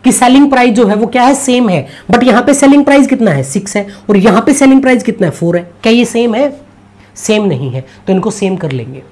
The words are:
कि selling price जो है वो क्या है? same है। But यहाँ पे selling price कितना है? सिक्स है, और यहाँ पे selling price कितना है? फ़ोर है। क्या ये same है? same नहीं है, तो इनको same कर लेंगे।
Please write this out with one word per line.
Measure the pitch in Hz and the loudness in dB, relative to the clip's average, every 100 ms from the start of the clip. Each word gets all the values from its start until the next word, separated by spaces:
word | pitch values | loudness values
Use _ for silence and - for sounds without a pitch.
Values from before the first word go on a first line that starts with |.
कि | 262 | 0
selling | - 247 262 285 | 0 2 4 4
price | 262 247 220 | 2 2 2
जो | 214 | 0
है | 208 | 0
वो | 226 | -2
क्या | 254 | 0
है? | 247 269 | 0 0
same | - 247 233 | -2 0 0
है। | 165 131 - - | -2 -6 -16 -2
But | 240 | 2
यहाँ | 254 202 | 2 2
पे | - | 2
selling | 285 277 285 285 | 2 4 4 4
price | 277 277 | 2 2
कितना | 262 220 | 0 0
है? | 139 131 | -2 -4
सिक्स | 202 180 208 | -6 -6 -8
है, | 202 - - | -8 -12 -2
और | 208 | 2
यहाँ | 190 185 | 2 2
पे | 233 | 0
selling | 277 269 269 | 2 4 4
price | 262 247 | 2 0
कितना | - 220 180 | -2 -4 -4
है? | |
फ़ोर | - 170 170 | -2 -4 -4
है। | 175 - | -6 -6
क्या | 226 | 0
ये | 233 240 | 0 0
same | 233 233 220 | -2 -2 -2
है? | 285 277 - _ _ _ - - | -4 -6 -20 _ _ _ -20 -12
same | - 214 202 | -4 -2 -2
नहीं | 135 135 | -4 -6
है, | 131 131 - - | -10 -12 -14 -4
तो | |
इनको | 190 220 | -2 -2
same | 220 190 185 | -4 -6 -4
कर | 160 | -6
लेंगे। | 131 117 131 - | -8 -10 -16 -20